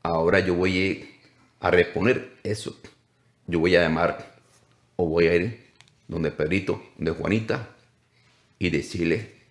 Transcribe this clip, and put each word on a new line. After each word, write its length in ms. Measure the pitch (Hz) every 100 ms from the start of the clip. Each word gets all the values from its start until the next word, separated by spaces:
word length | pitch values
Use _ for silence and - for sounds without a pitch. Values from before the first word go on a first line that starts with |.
ahora 380 | 85 82 82 95
yo 160 | 92
voy 540 | 87 95 92 95 82 - - _ _ _ _
a 100 | 92
reponer 680 | 87 85 - 113 - - -
eso. 360 | - 107 - - - _ _ _ _ _ -
Yo 120 | 85
voy 160 | 87
a 60 | 87
llamar 540 | 82 80 85 - - - _ _ _ _ _
o 120 | - 85
voy 200 | 82 82
a 80 |
ir 300 | 87 98 113 _ _ - _ -
donde 240 | 85 78
Pedrito, 500 | - 78 95 95 - - -
donde 140 | 80
Juanita, 640 | - 82 110 110 123 107 - _ _ _ _ _ _ _ _
y 100 | 90
decirle 640 | 76 - 87 82 98 - - _